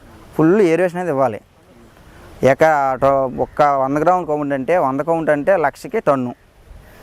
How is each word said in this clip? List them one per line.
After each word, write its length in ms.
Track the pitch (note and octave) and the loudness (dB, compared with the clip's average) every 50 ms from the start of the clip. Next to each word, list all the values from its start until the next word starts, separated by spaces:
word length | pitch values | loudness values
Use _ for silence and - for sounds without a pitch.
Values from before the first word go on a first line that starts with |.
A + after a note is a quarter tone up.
| - - - - - - - | -20 -20 -20 -20 -20 -8 -2
ఫుల్ 240 | - D#3 D#3+ F#3 A3+ | 0 2 2 4 4
ఏరేషన్ 380 | G3+ E3 D#3+ E3 F#3 F3+ D#3+ F3 | 2 2 2 0 0 -2 -4 -4
అనేది 120 | F3+ E3+ | -6 -4
ఇవ్వాలి. 300 | C#3+ C3+ C3+ A#2 G#2+ - _ _ _ _ _ _ - - - - - - - - - - - - - - | -2 0 -2 -2 -2 -6 _ _ _ _ _ _ -20 -20 -20 -20 -20 -20 -20 -20 -20 -20 -20 -20 -6 0
ఎక-, 640 | - B2+ C3+ - D#3+ D#3+ D#3 C#3+ C#3 C3+ C3 B2 C3+ C#3 C#3 C3+ C3+ B2+ D3 C#3 | 2 2 4 4 4 2 2 2 0 -2 -2 0 2 2 2 2 0 -2 -4 -6
ఒక్క 240 | B2+ - - - | -6 -4 0 0
వంద 340 | D3+ C#3+ C#3+ C3+ C3 C3+ C#3+ | 2 2 2 0 0 -2 -2
గ్రాముల 280 | D3+ D#3 D#3+ F3+ F3+ F3 | 0 2 2 2 0 0
కౌంట్ 280 | D3 D3+ D3 D3 C#3+ | -2 -4 -4 -4 -4
అంటే, 260 | C#3+ C3+ C3 C3+ E3+ F#3 | -4 -4 -2 -2 0 0
వంద 220 | D3+ C3 C3 C#3 | 0 0 -2 -2
కౌంట్ 300 | D3 D#3+ E3 E3 D#3+ D#3+ | -2 -2 -2 -2 0 0
అంటే 260 | D3+ C#3+ C#3+ E3+ G3 | -2 0 0 0 0
లక్షకి 440 | F3+ D3+ C#3 - - - D3 - A3+ | 0 0 -2 -4 -6 -12 -8 -8 -4
టన్ను. 340 | - D3+ C#3 C3 B2+ B2 - _ _ _ _ _ - - - - - - - - | 0 0 0 0 -2 -6 -8 _ _ _ _ _ -20 -20 -20 -20 -20 -20 -20 -20